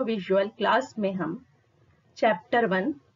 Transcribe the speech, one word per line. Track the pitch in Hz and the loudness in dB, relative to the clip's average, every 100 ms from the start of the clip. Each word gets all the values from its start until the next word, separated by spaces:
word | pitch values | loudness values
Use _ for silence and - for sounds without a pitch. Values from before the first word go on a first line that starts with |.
visual | 226 220 180 190 202 | 2 -4 0 0 0
class | - 202 220 262 - | -2 0 2 0 -4
में | 196 | -4
हम | 190 160 240 - _ _ _ _ _ _ - | -2 -4 -6 -12 _ _ _ _ _ _ 0
chapter | 226 214 - 240 220 | 2 2 0 0 2
one | 185 226 302 _ | 0 -2 -6 _